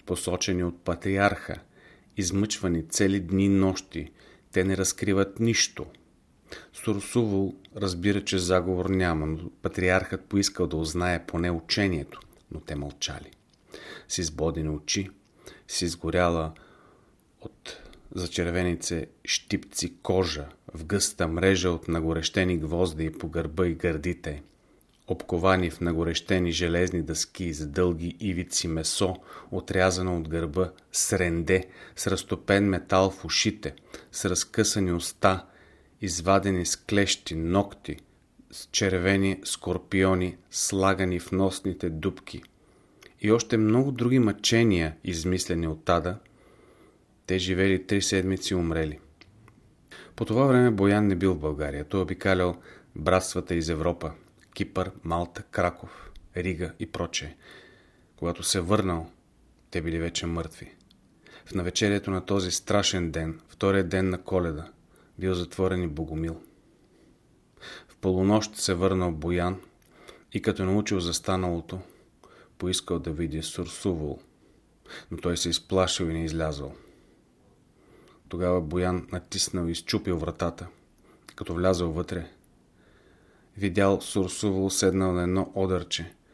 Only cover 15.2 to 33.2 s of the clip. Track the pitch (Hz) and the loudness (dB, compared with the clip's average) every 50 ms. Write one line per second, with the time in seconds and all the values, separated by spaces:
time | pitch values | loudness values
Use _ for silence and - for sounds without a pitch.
15.2 | _ _ _ _ - - - - - - - - 90 85 85 - - 82 82 87 | _ _ _ _ -20 -20 -20 -20 -14 -8 -6 -4 -2 -4 -4 -4 -4 0 2 2
16.2 | 87 87 85 82 80 80 80 - - - - - - - - _ _ _ _ _ | 4 4 2 0 -2 -4 -6 -12 -20 -20 -20 -20 -20 -20 -20 _ _ _ _ _
17.2 | _ _ _ - - - - _ - - - - - - - - - - - 95 | _ _ _ -18 -18 -18 -18 _ -16 -16 -16 -16 -18 -20 -20 -20 -18 -12 -8 -8
18.2 | 87 85 - - 87 87 85 90 90 87 85 85 - - 87 80 - - - _ | -8 -4 -2 -2 -2 0 0 0 0 0 0 -2 -4 -4 -4 -4 -6 -8 -12 _
19.2 | - - - - - - 104 95 - - - - 92 87 - - - - 92 92 | -6 -4 -4 -4 -2 -2 -4 -4 -4 -6 -8 -6 -6 -6 -8 -6 -2 0 2 2
20.2 | 92 82 76 73 71 76 - _ _ - - 78 78 80 101 98 - - - - | 2 0 -2 -6 -8 -12 -14 _ _ -16 -14 -10 -6 -2 0 0 0 0 -2 -2
21.2 | 87 80 82 85 92 95 95 90 90 90 85 82 - - 82 82 80 80 82 82 | -2 -2 0 2 4 4 4 4 2 0 0 -2 -2 -2 -2 0 0 0 0 0
22.2 | 80 - - 101 92 92 90 80 78 76 85 85 92 85 78 78 82 80 - - | -2 -2 0 2 2 2 2 0 -2 -2 0 0 0 0 0 -2 -4 -4 -4 -6
23.2 | - 80 78 85 80 73 73 87 92 87 80 - - 87 80 78 73 90 82 - | -8 -6 -4 -4 -4 -4 -2 0 0 0 0 0 0 -2 0 0 -2 -4 -4 -4
24.2 | - 80 73 73 - _ _ _ _ _ _ _ _ _ _ _ _ - - - | -6 -10 -10 -10 -12 _ _ _ _ _ _ _ _ _ _ _ _ -6 -6 -6
25.2 | - - 92 85 85 95 92 92 90 85 - - 87 85 82 82 85 85 82 - | -4 -4 -2 2 4 4 4 4 2 0 -2 -2 -2 0 0 0 0 0 -2 -2
26.2 | - - 98 92 90 85 80 78 90 82 85 85 92 87 90 87 78 78 78 - | 0 2 2 2 2 2 0 0 0 2 2 2 2 2 0 -2 -4 -4 -4 -4
27.2 | - - - - 92 85 78 73 78 73 71 92 90 90 85 80 85 85 - - | -6 -6 -6 -6 -6 -6 -4 -6 -8 -4 0 2 2 2 2 -2 -4 -8 -6 -6
28.2 | 110 98 87 87 90 - - - - 87 80 80 80 - - - 101 92 92 - | -4 -4 -2 -4 -4 -4 -2 -2 -2 -2 -2 -2 -2 -2 0 0 0 0 -2 -4
29.2 | - - - - - - - 92 - - - 95 92 95 87 90 92 92 90 85 | -10 -18 -18 -18 -12 -8 -8 -6 -4 -2 2 4 4 4 2 2 0 0 -2 -2
30.2 | 80 78 80 82 82 78 73 92 92 87 - - - _ - - - - 107 92 | -2 -2 -4 -2 -2 -2 0 0 0 -2 -2 -12 -14 _ -2 -2 0 2 2 2
31.2 | 90 87 82 85 80 73 92 92 92 - - - - - - - - 95 95 - | 2 2 0 0 2 4 2 2 2 -2 -14 -20 -20 -16 -10 -6 -2 -2 -2 -2
32.2 | - - 104 80 - - 98 101 104 101 92 87 - - 95 92 95 95 92 - | -2 -4 -6 -4 2 4 4 4 6 4 2 0 0 2 4 4 4 4 2 -2